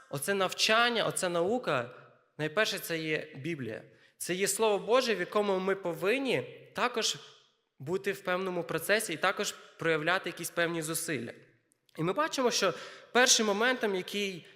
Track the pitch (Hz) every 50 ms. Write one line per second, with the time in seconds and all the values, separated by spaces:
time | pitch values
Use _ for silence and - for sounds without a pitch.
0 | - - - 139 - 202 202 190 185 175 - - - 220 220 233 240 240 233 208
1 | 160 151 151 - 190 180 175 170 170 196 240 240 - 180 147 123 117 - - -
2 | - - - _ _ _ _ - 151 156 151 214 220 214 196 180 - - 170 160
3 | 160 156 156 - - - - 135 131 165 170 139 120 107 110 - - - - _
4 | - _ _ - - - 180 185 196 185 - 220 220 214 202 180 170 196 240 262
5 | 247 233 208 180 175 - - 214 208 202 190 185 185 190 190 190 - 175 165 156
6 | 175 202 247 269 269 247 175 131 127 - - - - - - 190 226 247 - 226
7 | 202 - - 143 - - - - _ _ _ _ _ _ _ - 131 151 185 190
8 | 190 202 185 - - 185 180 185 190 185 180 170 165 - 165 156 160 - 202 220
9 | 220 - 160 156 180 190 202 - 202 - - - - - - - 160 165 160 151
10 | 156 170 180 190 - 180 - - 165 - - 175 170 165 170 165 151 160 165 165
11 | - 175 151 117 117 113 - - - - _ _ _ _ _ _ _ _ - 165
12 | 156 180 196 294 311 311 - 277 247 233 - - 202 180 - - - - - -
13 | - - - 240 254 247 - - 220 208 196 208 233 254 254 254 233 208 190 185
14 | 180 - - 202 202 196 185 156 - - -